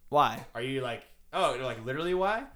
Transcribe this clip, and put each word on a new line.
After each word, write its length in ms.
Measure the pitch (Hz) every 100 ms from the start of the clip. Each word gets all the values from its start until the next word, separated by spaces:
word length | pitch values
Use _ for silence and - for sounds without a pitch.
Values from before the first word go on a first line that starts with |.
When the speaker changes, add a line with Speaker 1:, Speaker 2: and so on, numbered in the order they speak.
| -
Speaker 1:
Why? 360 | 147 131 113 - 117
Speaker 2:
Are 60 |
you 200 | 127 135
like, 220 | 127 113 - - -
oh, 220 | 165 175 127
you're 80 | 131
like, 180 | 113 113
literally 280 | 135 170
why? 300 | 185 190 220 269